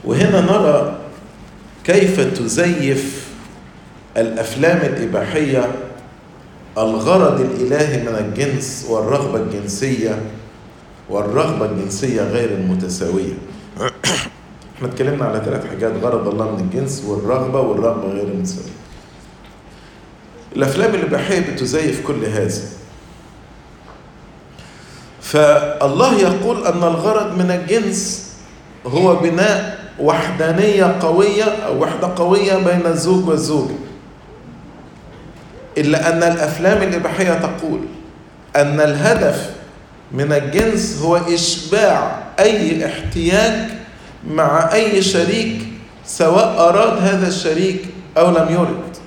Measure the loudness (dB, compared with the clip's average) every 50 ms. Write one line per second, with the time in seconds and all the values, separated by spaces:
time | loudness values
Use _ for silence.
0 | -2 0 2 2 4 4 4 4 4 4 4 4 4 4 2 2 0 -2 -6 -10
1 | -14 -16 -18 -20 -20 -20 -20 -20 -20 -20 -20 -20 -20 -20 -20 -8 0 2 4 4
2 | 4 4 2 2 0 0 0 -4 -4 -2 0 0 0 0 0 0 0 0 0 -2
3 | -2 -6 -10 -12 -14 -14 -18 -18 -20 -20 -20 -20 -20 -20 -20 -20 -20 -20 -20 -20
4 | -20 -6 -2 -2 -2 -2 -2 -4 -6 -6 -2 0 2 2 2 2 0 -2 -2 -4
5 | -4 -2 -2 -4 -4 -2 -2 -2 0 0 0 0 0 -2 -4 -8 -12 -14 -16 -18
6 | -20 -20 -20 -20 -20 -20 -20 -20 -20 -20 -20 -20 -20 -10 -4 -2 -2 -2 -2 -2
7 | 0 2 4 4 4 4 2 2 0 -2 -2 -2 -2 0 2 0 0 0 0 -4
8 | -4 -4 -4 -4 -4 -4 -4 -4 -2 -2 -2 -4 -4 -8 -10 -10 -6 -4 -2 -2
9 | 0 0 0 0 0 -2 -2 -2 -4 -4 -6 -6 -6 -6 -6 -4 -2 -2 -2 -2
10 | -2 -2 -4 -4 -8 -10 -12 -14 -18 -20 -20 -20 -20 -20 -20 -20 -20 -20 -20 -20
11 | -12 -6 -4 -2 -2 0 0 0 0 0 -2 -2 -4 -4 -4 -4 -6 -6 -6 -4
12 | -4 -2 -2 -2 -2 -2 -2 -2 -2 -2 -2 -2 -2 -2 -2 -2 -2 -4 -4 -4
13 | -4 -2 -2 -2 -2 -4 -8 -10 -12 -16 -16 -18 -18 -18 -10 -6 -6 -6 -6 -4
14 | -4 -4 -4 -4 -6 -10 -14 -18 -20 -20 -20 -20 -20 -20 -12 -8 -8 -8 -4 -2
15 | -2 -2 0 -2 -2 -2 -2 -4 -4 -4 -4 -6 -6 -8 -6 -4 -2 -2 -2 -2
16 | -2 0 -2 0 -2 -2 -2 -2 -4 -4 -4 -4 -4 -4 -2 -4 -4 -4 -6 -8
17 | -6 -6 -4 -4 -2 -2 -2 0 -2 -2 -2 0 0 0 0 0 0 0 -2 -2
18 | -4 -6 -4 -4 -4 -4 -4 -4 -6 -6 -6 -10 -12 -14 -16 -18 -20 -20 -20 -20
19 | -20 -20 -20 -20 -20 -20 -20 -20 -20 -20 -20 -20 -20 -20 -20 -20 -20 -20 -20 -20
20 | -20 -20 -20 -20 -20 -20 -20 -20 -20 -10 -2 0 0 0 2 2 2 2 2 0
21 | 0 0 0 -2 0 0 0 0 0 -2 -4 -4 -4 0 0 0 0 0 -2 -2
22 | -4 -4 -4 -4 -2 -2 -2 -2 -2 -2 -4 -6 -8 -12 -14 -18 -20 -20 -20 -20
23 | -20 -20 -20 -20 -20 -20 -20 -20 -20 -20 -20 -20 -20 -20 -20 -20 -20 -20 -20 -20
24 | -20 -20 -20 -20 -20 -20 -20 -20 -20 -20 -20 -20 -20 -20 -20 -20 -20 -20 -20 -20
25 | -20 -20 -20 -16 -10 0 4 6 6 8 6 6 4 0 0 0 0 2 4 4
26 | 4 4 6 4 4 4 2 0 0 -2 -2 0 0 0 0 2 2 2 0 2
27 | 0 0 0 0 0 -2 -2 0 0 0 0 -2 -2 0 0 0 0 0 -4 -4
28 | -4 -6 -8 -10 -12 -16 -20 -20 -20 -20 -20 -20 -20 -20 -20 -14 -8 -2 0 4
29 | 4 4 4 4 2 0 2 2 2 2 2 0 -2 -6 -10 -12 -14 -16 -8 0
30 | 0 2 2 2 -2 -4 -2 -2 0 0 2 4 4 4 4 4 4 4 2 0
31 | 0 2 4 4 4 4 4 2 2 0 0 -2 -4 -4 -2 -2 -2 -2 -2 -4
32 | -4 -4 -2 -2 2 2 2 2 4 2 2 2 2 2 2 2 2 0 0 0
33 | 2 2 2 2 4 2 0 0 0 0 0 0 -2 -2 -6 -8 -10 -14 -16 -18
34 | -20 -20 -20 -20 -20 -20 -20 -20 -20 -20 -20 -20 -20 -20 -20 -20 -20 -20 -20 -20
35 | -20 -20 -20 -20 -20 -20 -20 -20 -20 -20 -20 -20 -20 -8 -4 -2 0 2 0 2
36 | 2 0 2 2 2 2 2 2 -2 -2 -2 0 2 2 4 4 2 0 0 -2
37 | -2 -4 -2 0 0 0 0 0 -2 -4 -6 -6 -6 -4 -4 -6 -6 -10 -12 -16
38 | -18 -20 -20 -20 -20 -20 -20 -20 -20 -2 0 0 2 2 2 2 2 2 2 2
39 | 2 2 2 4 2 0 0 -2 -6 -10 -12 -14 -18 -20 -20 -20 -20 -20 -20 -20
40 | -18 -10 -4 -4 0 0 0 0 0 0 0 2 2 2 0 0 -2 -4 -4 -2
41 | 0 2 2 2 2 0 0 0 0 -2 -4 -6 -4 0 2 4 4 4 4 2
42 | 0 -2 -6 -8 -10 -8 0 4 4 4 4 4 0 0 0 -2 -2 -4 -6 -6
43 | -8 -6 -4 0 0 2 4 4 4 2 0 -2 -6 -8 -10 -12 -16 -18 -20 -20
44 | -20 -20 -20 -14 -10 -4 0 2 2 4 4 2 2 4 2 2 2 4 2 2
45 | 2 2 2 2 2 2 0 0 -2 -2 -4 -6 -8 -10 -12 -16 -18 -20 -20 -20
46 | -14 -14 -2 2 4 4 6 6 4 4 4 4 4 4 6 4 4 2 2 2
47 | 2 2 2 2 0 0 -2 -2 -2 0 0 2 0 0 -2 -4 -8 -10 -14 -16
48 | -18 -2 2 4 4 6 6 4 2 2 2 2 2 0 -2 -6 -8 -12 -14 -16
49 | -18